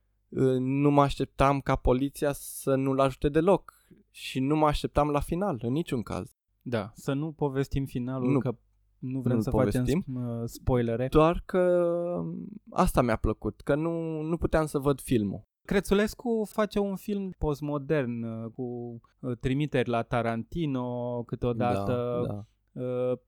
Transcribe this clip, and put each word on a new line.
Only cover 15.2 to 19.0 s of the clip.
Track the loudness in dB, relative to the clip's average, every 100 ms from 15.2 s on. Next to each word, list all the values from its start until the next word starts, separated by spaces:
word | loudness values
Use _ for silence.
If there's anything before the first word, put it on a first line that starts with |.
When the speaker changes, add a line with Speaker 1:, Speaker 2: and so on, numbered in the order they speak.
| 0 -4 -12 _
Speaker 2:
Crețulescu | -2 -2 2 2 2 -4 -4 -2 -2
face | -2 -2 -2
un | -4 -4
film | -6 -6 -6 -4
postmodern, | -2 -2 -4 -4 0 0 0 -4
uh, | -6 -8 -10
cu, | -8 -8 -8 -10 -14